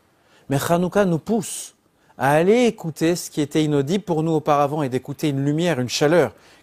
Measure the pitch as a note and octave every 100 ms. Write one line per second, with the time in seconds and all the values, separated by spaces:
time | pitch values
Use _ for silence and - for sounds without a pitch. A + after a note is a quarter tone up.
0 | _ _ _ _ - C#3 - E3+ F3+ G3+
1 | G3 D#3+ - A3 D#3+ - - _ _ _
2 | _ - C3 D3+ F3 A#3+ A#3+ A3+ E3 -
3 | E3 F3 - - C#3+ D#3+ D3+ D3 C#3 G3
4 | F#3 D#3 D#3+ D#3 D#3 C#3+ C#3+ D#3 C#3 B2+
5 | - C#3+ D#3 C#3 C#3 D3+ F3 C3 A#2+ -
6 | D3 E3+ B2 - - -